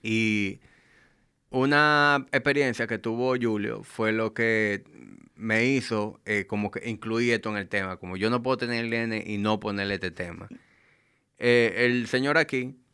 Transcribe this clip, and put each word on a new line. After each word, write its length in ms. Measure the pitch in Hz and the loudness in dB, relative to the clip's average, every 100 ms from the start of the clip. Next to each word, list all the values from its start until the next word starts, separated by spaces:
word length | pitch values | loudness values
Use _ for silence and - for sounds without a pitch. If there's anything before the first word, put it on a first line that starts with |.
Y 560 | 117 110 110 107 101 98 - _ _ _ _ _ _ _ _ | 0 2 4 2 0 -4 -18 _ _ _ _ _ _ _ _
una 760 | 131 135 147 151 147 147 143 131 | 0 4 4 6 6 4 2 2
experiencia 540 | 135 131 139 135 113 110 | 0 2 2 2 0 -4
que 120 | 113 | -2
tuvo 360 | 117 117 127 127 | -2 0 0 2
Julio 420 | 117 107 104 110 | 0 0 -2 -6
fue 300 | 107 - 110 | -10 -2 0
lo 220 | 110 110 | 2 0
que 500 | 110 113 110 107 101 - - 50 50 - | 0 2 2 2 -2 -8 -20 -20 -20 -20
me 320 | - 110 110 120 | -10 0 2 4
hizo, 540 | 135 - 110 104 - | 2 0 -2 -2 -6
eh, 220 | - 104 95 | -4 -4 -2
como 240 | 104 104 | -4 -4
que 180 | - 117 | -6 -8
incluir 440 | 107 110 113 120 | -8 -2 0 2
esto 160 | 113 113 | 0 -2
en 60 | 104 | -6
el 120 | 95 | -4
tema. 280 | 104 95 92 | -4 -4 -8
Como 200 | 92 92 | -8 -2
yo 140 | 107 | 0
no 100 | 123 | 0
puedo 140 | 123 123 | 0 -2
tener 280 | 120 120 | -2 -4
el 60 | 117 | -2
nene 320 | 117 117 110 - | -2 -2 -4 -4
y 120 | 104 | -2
no 200 | 107 107 | 0 0
ponerle 340 | 107 101 98 | -2 -4 -2
este 160 | 98 92 | -4 -6
tema. 360 | 85 87 85 95 - _ _ _ _ _ _ _ _ | -6 -10 -10 -16 -18 _ _ _ _ _ _ _ _
Eh, 360 | 120 120 117 95 123 | 2 4 4 2 2
el 200 | 123 113 | 2 0
señor 320 | 127 135 151 | -2 2 0
aquí 380 | 151 131 127 131 _ | 0 -2 -4 -12 _